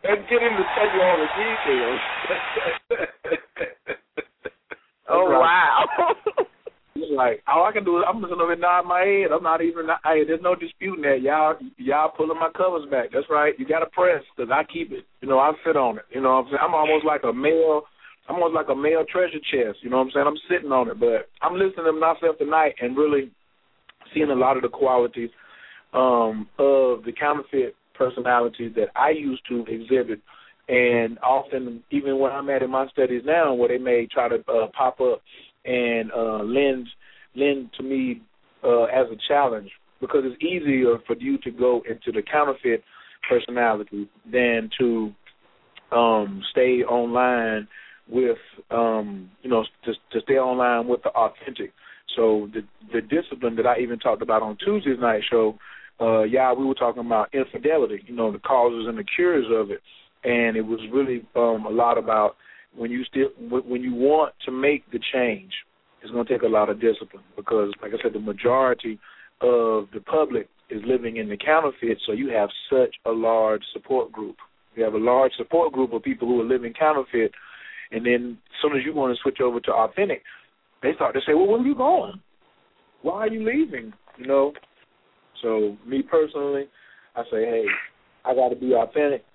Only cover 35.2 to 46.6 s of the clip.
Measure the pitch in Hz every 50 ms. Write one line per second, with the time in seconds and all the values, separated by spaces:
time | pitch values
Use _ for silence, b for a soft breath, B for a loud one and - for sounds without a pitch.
35.2 | _ B B B B B B _ _ 123 127 123 120 117 117 117 110 110 - 117
36.2 | 113 113 110 107 104 107 120 135 143 139 131 127 120 117 - b b b b b
37.2 | b b _ 123 143 143 143 135 131 117 - - 131 131 135 135 131 127 120 117
38.2 | - _ _ _ _ _ _ _ - 123 120 117 117 113 123 131 131 117 113 107
39.2 | - - 147 143 143 127 117 107 101 98 - _ _ _ _ _ 131 127 - 147
40.2 | 131 131 123 - 151 170 180 180 151 143 135 131 127 120 117 113 - - 117 113
41.2 | 123 135 139 135 - 127 117 120 123 127 123 120 - 117 113 113 - 123 110 107
42.2 | 104 - - 151 147 143 131 - - 127 113 113 _ B B B B B B B
43.2 | - - 127 120 117 - 123 123 120 117 110 104 104 - - 101 104 - _ _
44.2 | _ 113 110 123 123 120 117 113 110 110 - - 131 120 117 113 110 107 104 _
45.2 | _ - _ _ _ _ _ _ _ _ _ - _ _ - 117 117 117 113 110
46.2 | 104 101 98 98 95 - - 131